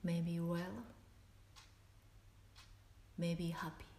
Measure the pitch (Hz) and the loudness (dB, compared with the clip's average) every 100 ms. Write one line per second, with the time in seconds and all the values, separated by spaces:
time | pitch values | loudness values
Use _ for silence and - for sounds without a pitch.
0 | 180 170 170 170 170 170 185 214 240 - | 4 4 4 4 4 4 2 -4 -8 -12
1 | - - - - - - - - - - | -18 -18 -18 -18 -18 -18 -18 -20 -20 -20
2 | - - - - - - - - - - | -20 -20 -20 -20 -20 -18 -18 -18 -20 -20
3 | - - 170 170 170 165 165 160 - | -12 2 4 4 2 2 -2 -4 -12